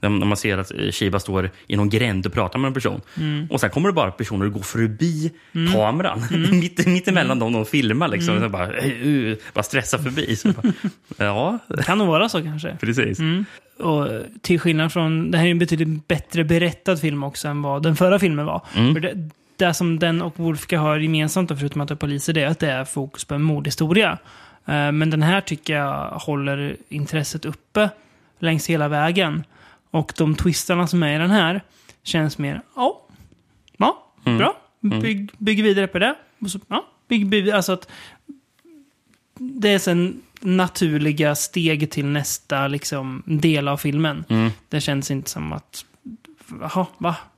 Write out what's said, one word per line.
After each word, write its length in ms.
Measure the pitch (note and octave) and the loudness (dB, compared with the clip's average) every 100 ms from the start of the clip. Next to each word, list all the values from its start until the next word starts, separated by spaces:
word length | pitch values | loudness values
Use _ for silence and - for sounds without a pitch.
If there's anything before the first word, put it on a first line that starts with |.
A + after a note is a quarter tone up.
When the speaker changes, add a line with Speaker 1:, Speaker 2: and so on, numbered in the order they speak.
Speaker 1:
när, 80 | G2+ | -4
när 180 | G2+ G2 | -2 -2
man 100 | G2+ | -2
ser 220 | A2 F#2+ | -2 -4
att, 120 | F#2+ | -6
eh, 200 | - G#2 | -6 -6
Shiba 300 | - G2+ F#2+ | -4 -2 -4
står 300 | - F#2+ F#2 - - | -4 -4 -4 -8 -6
i 100 | G2 | -2
någon 120 | G#2 | 0
gränd 380 | A2 A#2+ F#2+ F#2 | 0 0 -2 -4
och 60 | |
pratar 260 | F2+ F#2 B2 | -4 -4 -2
med 100 | C3+ | -4
en 60 | |
person. 260 | C3+ G#2+ G2+ - - | -2 -4 -6 -10 -6
Speaker 2:
Mm. 300 | D#3 D3 D#3 | -4 -4 -4
Speaker 1:
Och 100 | C3 | -2
sen 100 | G#2+ | 0
kommer 180 | C#3+ F#3+ | 0 0
det 40 | |
bara 180 | E3+ G2+ | 2 0
personer 360 | - A#2 G#2 G2+ | -2 -6 -2 -2
gå 140 | G2+ | -2
förbi 680 | G2 A2+ A2+ G#2+ E3+ D#3 E3 - - | -6 -2 -2 0 -2 0 -4 -6 -10
Speaker 2:
Mm. 180 | E3+ E3 | -4 0
Speaker 1:
kameran. 500 | F#3 G#2+ C#3+ F#3 G#2+ A#2 | 2 2 2 -2 -4 -2
Speaker 2:
Mm. 160 | E3 E3+ | 0 4
Speaker 1:
<laughs> 100 | F#3 | 4
Mitt, 260 | E3+ F3 E3+ | 2 0 2
mitt 220 | F3+ F3+ | 2 2
emellan 160 | F3 C3+ C3 | 2 2 2
Speaker 2:
Mm. 0 | |
Speaker 1:
dem, 140 | A#2 | 2
de 120 | A#2 A2 | 0 2
filmar 420 | D3 A#2+ A2+ E3 | 2 2 2 0
liksom. 280 | G2+ F2 G#2+ | 0 0 0
Speaker 2:
Mm. 60 | A2+ | 0
Speaker 1:
Så 40 | |
bara, 240 | F#2+ F2+ - | -2 -4 -2
eh, 300 | C#3 A#2 C3 | -4 -2 0
uh, 300 | C#3+ A2 G#2+ - | 2 0 -4 -6
bara 80 | - | -4
stressa 360 | - C#3 A#2 B2+ | -2 -2 -2 -2
förbi. 380 | C#3 C#3 - A2 | -2 -4 -2 0
Så 120 | G#3+ | 0
bara, 200 | F3+ G#3+ F3+ G3+ - _ - | 2 0 0 -4 -8 _ -4
<laughs> 100 | G#2 | -2
ja. 320 | G2+ D3+ A3+ - | 0 -2 -4 -6
Speaker 2:
Det 140 | - | -4
kan 160 | C3+ G3 | 0 2
nog 80 | G3 | 4
vara 200 | D#3+ A3 | 4 2
så 140 | F3 | 0
kanske. 340 | D#3 D3+ E3+ - | -4 -6 -8 -6
Speaker 1:
Precis. 380 | A2 A#2+ A#2 G2+ | -2 0 0 0
Speaker 2:
Mm. 260 | D#3+ F3+ G3+ - _ _ | 0 -2 -4 -10 _ _
Och 300 | E3 D3+ C#3 A2 - - | -2 0 -2 -6 -10 -14
till 180 | - F3 | 0 2
skillnad 320 | F3 D#3 D#3+ | 4 2 0
från, 380 | F3+ D#3+ D#3+ E3 | 0 0 0 0
det 80 | E3+ | 4
här 80 | E3+ | 4
är 40 | |
en 80 | E3+ | 4
betydligt 500 | E3+ D#3+ D#3+ D3+ - | 2 2 0 -2 -2
bättre 360 | D#3+ - E3+ | -4 -2 -2
berättad 520 | D#3 E3+ F3 D#3+ - F3 | 2 2 2 -2 -2 0
film 280 | D#3 D3 | 0 -2
också 240 | C#3 - D3+ | -6 -6 -6
än 140 | C#3+ | -4
vad 200 | C#3+ C#3+ | -2 0
den 140 | E3 D#3 | 2 4
förra 220 | F3+ G3 | 6 6
filmen 280 | F#3 D3 D3+ | 4 2 0
var. 160 | E3 - - | -2 -2 4
Speaker 1:
Mm. 180 | F3 | 4
Speaker 2:
För 60 | D#3 | 4
det, 280 | D#3 G3+ D#3 - _ _ | 0 -6 -10 -12 _ _
det 180 | F3+ | 2
som 240 | D#3+ F3 E3 | 2 0 2
den 240 | E3+ E3 | 2 2
och 160 | F3 D#3 | -2 -4
Wolfka 400 | E3 D3+ - F3 | -2 -2 -2 0
har 200 | D3+ D3+ | 2 2
gemensamt, 600 | D#3 D#3+ D3+ F#3 F3+ C#3+ | 2 2 2 0 0 -2
förutom 220 | C#3+ D3 | -2 -2
att 80 | C#3+ | -4
det 60 | |
är 20 | D3 | -4
poliser, 360 | D3 C#3+ - | -4 -2 0
det 100 | D#3+ | 0
är 40 | C#3+ | 0
att 120 | D#3+ | 0
det 120 | D#3 | 0
är 140 | B2+ | -2
fokus 400 | C3+ - C#3 - | -4 -6 -6 -10
på 100 | - | -6
en 80 | D3 | 0
mordhistoria. 760 | D#3 D3 C#3+ - D#3 F3+ G3 D#3+ - - - - - | 2 0 -2 -2 2 4 2 0 -10 -20 -20 -18 -4
Eh, 260 | D3 D3 | 0 2
men 180 | D3+ D#3 | 2 2
den 120 | D#3 | 2
här 180 | D#3 G3 | 4 2
tycker 340 | G3 D3+ - D3+ | 0 -8 -2 -2
jag 320 | C#3+ C#3 C#3+ | 0 -4 -6
håller 640 | - - C#3+ C#3 C#3 C#3+ D3+ - | -8 -4 -2 -2 -2 -4 -8 -10
intresset 560 | D3 C#3+ D#3+ C#3+ D#3+ | -8 -4 -2 -2 -6
uppe 460 | D#3 D3 _ G#3+ G#3+ G#3+ _ _ _ _ | -8 -10 _ 0 2 0 _ _ _ _
längs 320 | E3+ D#3+ - | 0 0 0
hela 180 | E3 D3 | 0 2
vägen. 560 | D3 D#3 F3 F3 D3+ D#3 _ - _ _ | 2 2 2 0 -2 -8 _ -20 _ _
Och 220 | D#3+ D3+ - | -2 -2 0
de 180 | D#3 | 0
twistarna 520 | D3+ F3+ D#3 - F3 E3+ | 2 0 0 0 0 2
som 160 | F3 | 2
är 120 | D#3 | 2
i 40 | D3+ | 2
den 120 | F3 | 2
här 300 | G#3 E3 F#3+ - _ - - | 4 4 0 -6 _ -20 -18
känns 360 | - E3 D#3 - | -4 0 0 -2
mer, 240 | C#3+ D3 - - | -6 -6 -12 -2
ja, 300 | B3+ - _ - - _ _ _ _ _ | -2 -2 _ -20 -20 _ _ _ _ _
ja, 300 | A3 - _ _ | 0 0 _ _
Speaker 1:
Mm. 140 | - A#3+ | 0 2
Speaker 2:
bra. 180 | B3 G#4+ _ _ | 2 0 _ _
Speaker 1:
Mm. 160 | G#3 A3 | -2 0
Speaker 2:
Bygg, 300 | A3 G#3 G3+ - | 0 -2 -6 -4
bygg 240 | G#3 G#3 | 0 2
vidare 240 | G#3+ G3 F#3+ | 4 4 2
på 120 | F3+ | 0
det. 160 | G#3+ D4+ _ _ | 0 0 _ _
Och 80 | G3+ | -8
så, 80 | G3 - | -8 -6
ja, 160 | A#3 G4+ _ _ | -6 -6 _ _
bygg, 180 | A#3 G3 | 0 2
bygg, 240 | G#3 G3 | 2 2
alltså 220 | G#3 F3+ | 0 0
att 160 | F#3 - - - - _ C#4+ _ _ E4+ D#4 C#4 _ _ _ _ - | -4 -6 -20 -20 -20 _ -20 _ _ _ -20 _ _ _ _ _ -12
det 300 | B3+ C4+ G#3 | -10 0 2
är 100 | G3 | 4
sen 420 | F#3+ F3 F3+ - - - | 4 2 2 -2 -16 -8
naturliga 920 | F#3+ F#3 F3+ - E3+ D3+ D3+ D3 D3+ | 0 2 2 2 2 2 0 2 2
steg 560 | D3 - F#3 E3 D#3 D3+ | 2 -2 0 2 2 -2
till 160 | - C#3+ | -2 -2
nästa, 600 | D3 C#3 - _ C#3 C#3 | -2 -2 -8 _ -2 -2
liksom, 540 | C#3+ - C#3+ C3 C3 - | -2 -6 -6 -8 -10 -2
del 420 | D#3 E3 D3+ C#3+ | 2 2 2 0
av 80 | C#3+ | -2
filmen. 480 | D3 D3 D#3+ D3 - | -2 0 0 -2 -2
Speaker 1:
Mm. 220 | A2+ A2+ G#2 _ | 2 2 -2 _
Speaker 2:
Det 120 | D#3 | -4
känns 300 | C#3+ C#3 C#3 | -2 -2 -2
inte 200 | C3+ - | -6 -6
som 220 | - D3+ | -8 -8
att, 320 | - _ - - _ - A3+ - D#4 - - | -8 _ -20 -20 _ -18 -18 -20 -20 -20 -12
jaha, 260 | D#3+ F#3 F3+ - | -6 -4 -4 -4
va? 180 | F#3 D#3+ - | -4 -4 -10